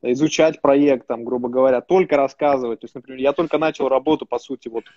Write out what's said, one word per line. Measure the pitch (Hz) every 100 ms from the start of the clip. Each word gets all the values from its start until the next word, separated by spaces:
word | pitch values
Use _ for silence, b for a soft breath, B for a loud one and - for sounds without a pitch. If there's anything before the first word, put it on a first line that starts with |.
| 120
изучать | 127 156 - 160 156
проект, | 143 139 143 131 -
там, | 117
грубо | 120 127 123
говоря, | 123 131 127
только | - 185 180 147
рассказывать. | 135 - 147 139 123 113
То |
есть, | 117
например, | 135 - 131
я | 135
только | 143 160 147
начал | 156 156 135
работу, | 131 135 151 123
по | 120
сути, | - 131 -
вот, | 113 -